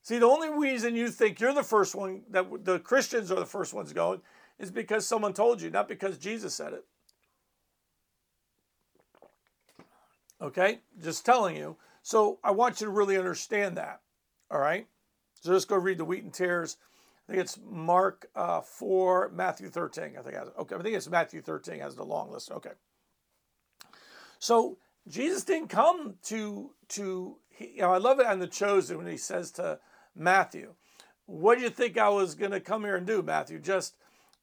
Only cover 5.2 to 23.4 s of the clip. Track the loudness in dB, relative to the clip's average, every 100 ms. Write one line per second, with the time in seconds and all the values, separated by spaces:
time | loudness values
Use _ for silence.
5.2 | -2 2 2 2 -2 -2 -2 -4 -6 -6
6.2 | -8 -8 -8 -8 -10 -12 -16 _ _ _
7.2 | _ _ _ _ _ _ _ _ _ _
8.2 | _ _ _ _ _ _ _ _ _ _
9.2 | -20 _ _ _ _ -20 _ _ _ _
10.2 | _ _ -8 2 2 0 _ -12 -8 -2
11.2 | 4 4 4 -2 -10 -14 _ _ 2 4
12.2 | 4 2 0 4 2 2 -2 0 2 2
13.2 | 0 -6 -4 -2 -2 -4 -8 -12 _ _
14.2 | _ _ _ 0 0 0 -6 _ _ _
15.2 | _ _ 2 2 4 0 0 -2 -4 -6
16.2 | -8 -4 -2 -2 -4 -12 _ _ _ _
17.2 | -4 -4 -4 -10 -12 -6 2 2 2 -2
18.2 | -12 -6 -2 -2 -4 -10 0 2 4 2
19.2 | 0 -2 -4 -4 -10 -8 -8 -8 -12 -12
20.2 | -12 -12 -12 -12 -10 -6 -4 -4 0 0
21.2 | 0 -6 -10 -10 -10 -12 -12 -12 -8 -6
22.2 | -6 -12 -12 -14 -14 -20 _ _ _ _
23.2 | _ _